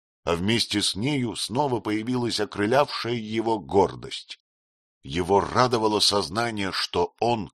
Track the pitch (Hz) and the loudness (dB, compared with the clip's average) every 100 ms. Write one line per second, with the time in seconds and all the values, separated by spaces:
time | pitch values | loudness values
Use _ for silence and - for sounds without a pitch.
0 | _ _ - 85 95 117 - 202 - 92 | _ _ -2 0 2 0 0 0 -2 -2
1 | 123 147 123 87 - 110 147 120 107 107 | -2 -2 -2 -4 -4 -2 0 0 -2 -4
2 | 110 127 120 101 104 - 104 127 147 - | -2 -2 -2 -2 -4 -2 2 4 2 -2
3 | 113 120 107 110 110 110 69 98 85 64 | -4 -4 -4 -2 0 -2 2 4 4 2
4 | 60 - - - _ _ _ _ _ _ | -12 -12 -14 -20 _ _ _ _ _ _
5 | - 76 87 98 85 92 123 117 110 104 | -8 -4 4 4 4 4 4 4 2 2
6 | - 101 85 98 120 107 98 - - 90 | 2 2 0 -2 -4 -4 -4 -4 -2 0
7 | 87 - 113 117 80 | -2 0 0 0 -4